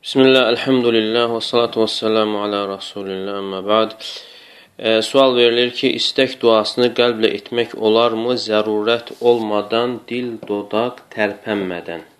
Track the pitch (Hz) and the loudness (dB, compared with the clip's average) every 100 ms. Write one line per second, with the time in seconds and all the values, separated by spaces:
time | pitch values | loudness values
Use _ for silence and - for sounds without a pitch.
0 | - 139 131 131 117 120 - 131 120 113 | -2 4 6 6 4 0 0 2 2 2
1 | 107 117 117 117 - 120 117 - 110 - | 0 0 0 -2 -2 0 0 0 -2 0
2 | 110 110 107 104 104 104 101 98 - - | 0 0 0 -2 -4 -4 -4 -8 -12 -10
3 | 98 95 95 101 98 95 98 107 110 - | -8 -6 -6 -8 -6 -8 0 2 2 -4
4 | - - - - - - - _ 113 113 | -14 -16 -18 -20 -20 -20 -20 _ 0 2
5 | 110 135 135 123 120 120 123 120 135 120 | 2 4 4 4 4 4 0 0 -2 -2
6 | - - 131 - 117 110 107 - 123 117 | -2 0 -2 2 4 4 2 0 0 2
7 | 120 113 110 101 - 120 117 - 107 110 | 0 2 0 0 -6 -4 -4 0 2 4
8 | 117 113 117 123 110 107 107 107 107 117 | 2 0 -2 -4 0 0 0 -2 0 -2
9 | - - 120 120 110 104 101 113 120 120 | -4 -2 2 2 2 -2 -2 -2 -2 -4
10 | - 120 123 113 - 104 101 107 120 - | -8 -8 -6 -10 -6 -6 -4 -2 -2 -6
11 | - - 104 101 - 104 95 87 - 85 | -16 -4 -4 -4 -4 -4 -2 -6 -8 -12
12 | 80 _ | -14 _